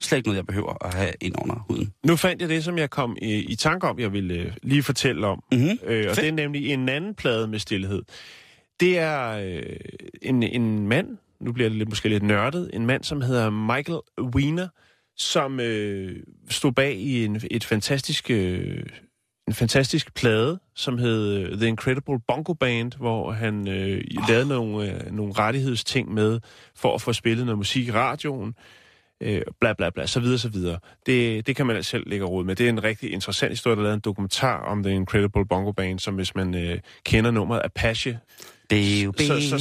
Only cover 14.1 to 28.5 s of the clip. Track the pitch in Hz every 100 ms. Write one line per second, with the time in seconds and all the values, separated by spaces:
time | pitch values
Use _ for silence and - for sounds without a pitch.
14.1 | - 127 135 143 165 180 - _ _ _
15.1 | - - 170 135 131 117 110 104 98 95
16.1 | 87 - - - - 147 123 139 98 131
17.1 | 123 107 107 117 113 - 110 - 139 -
18.1 | 151 - 113 92 92 92 90 - - -
19.1 | _ _ _ - 107 117 139 135 160 -
20.1 | - 120 110 123 185 - - - 120 120
21.1 | 110 104 101 87 101 113 110 131 131 143
22.1 | 131 - 127 160 165 127 117 117 123 120
23.1 | 113 82 107 113 104 98 95 92 95 82
24.1 | - 107 117 139 131 113 104 104 90 -
25.1 | 104 104 98 107 135 135 117 - 131 -
26.1 | 107 107 117 - - - - 127 - 123
27.1 | 110 117 113 123 104 98 131 120 110 127
28.1 | 147 151 135 98